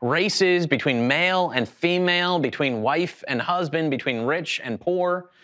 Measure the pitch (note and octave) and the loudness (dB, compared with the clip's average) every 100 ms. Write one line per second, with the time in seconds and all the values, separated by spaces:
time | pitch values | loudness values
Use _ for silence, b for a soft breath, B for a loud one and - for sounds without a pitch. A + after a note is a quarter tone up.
0 | B2 D#3 G3+ - F#3 F3+ E3 C#3 D3 A#2+ | -2 0 0 2 4 4 2 0 2 2
1 | B2 D3 F3+ F#3 F3 B2+ A2+ - E3+ F3+ | 2 2 2 2 0 0 -4 -2 0 2
2 | F3+ F3 F3+ F3+ C3+ - C#3 A#2 A2 D#3 | 2 2 2 0 0 -2 -2 0 0 0
3 | F3 - - B2 B2 F3+ E3 D#3+ D#3 C3+ | -2 -6 -6 -4 -2 -2 -2 -2 -2 -2
4 | C#3+ A#2 A#2+ D#3+ D#3 - B2+ A2 - F3+ | -2 -2 -2 -2 -2 -6 -6 -6 -2 0
5 | F3+ F3+ F3+ b | 0 -2 -6 b